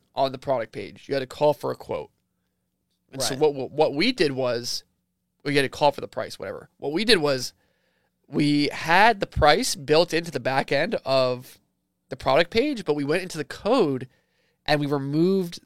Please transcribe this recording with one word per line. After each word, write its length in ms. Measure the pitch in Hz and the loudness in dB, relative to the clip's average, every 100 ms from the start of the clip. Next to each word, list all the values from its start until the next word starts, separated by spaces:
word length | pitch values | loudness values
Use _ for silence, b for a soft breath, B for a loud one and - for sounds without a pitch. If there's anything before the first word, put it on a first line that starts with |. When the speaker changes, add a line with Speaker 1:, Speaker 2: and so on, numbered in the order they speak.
| _ | _
Speaker 1:
on 180 | - 135 | -4 -4
the 60 | 123 | -4
product 340 | 143 127 113 | -4 -4 -4
page. 360 | 110 98 - - | -10 -14 -16 -6
You 60 | |
had 60 | 139 | -4
to 60 | 131 | -4
call 260 | - 151 | 0 0
for 180 | 143 131 | 2 -4
a 60 | 123 | -8
quote. 340 | - 82 - _ _ _ _ _ _ _ _ _ _ | -8 -8 -8 _ _ _ _ _ _ _ _ _ _
And 100 | 135 | -6
so 80 | 113 | -6
Speaker 2:
Right. 80 | 127 | 0
Speaker 1:
what, 160 | 151 | 0
what, 160 | 139 135 | 0 -6
what 240 | 135 147 | 0 0
we 180 | 139 156 | 2 0
did 200 | - 151 | 0 -2
was, 520 | 131 123 120 120 - - _ _ _ _ _ | 0 -2 -4 -6 -10 -12 _ _ _ _ _
we 120 | 143 143 | -2 0
had 60 | |
to 60 | 131 | 0
call 240 | - 147 | 0 0
for 80 | - | 0
the 80 | - | -6
price, 300 | 120 101 - | -8 -10 -10
whatever. 320 | 95 82 - _ | -12 -12 -16 _
What 140 | 139 | -6
we 120 | 165 | -2
did 140 | 220 196 | 2 4
was 340 | 147 131 120 - _ _ _ _ _ _ _ | 4 0 -4 -14 _ _ _ _ _ _ _
we 420 | 151 147 147 143 | -2 0 2 0
had 520 | - 160 180 226 202 | -2 2 6 6 4
the 60 | - | -2
price 480 | - 151 175 254 | 4 6 6 2
built 400 | 190 139 156 175 | -6 2 4 4
into 160 | 160 170 | 0 -4
the 100 | 135 | -6
back 320 | 123 135 - | -2 -2 0
end 240 | 139 185 - | 0 0 -4
of 540 | 131 135 127 123 123 - _ _ _ _ _ | 0 0 0 -2 -10 -20 _ _ _ _ _
the 80 | 135 | -6
product 340 | 139 143 175 | 2 2 2
page, 340 | 226 294 240 | 0 -2 -2
but 100 | 160 | -2
we 100 | 147 | -2
went 180 | 143 175 | -2 -2
into 160 | 180 160 | -4 -8
the 60 | |
code 640 | 143 - 202 262 156 131 131 _ _ _ _ _ | -10 -6 0 2 2 0 -6 _ _ _ _ _
and 160 | - 147 | -2 0
we 60 | 143 | 0
removed 760 | 147 139 151 180 190 175 - | -2 -2 2 2 2 -2 -10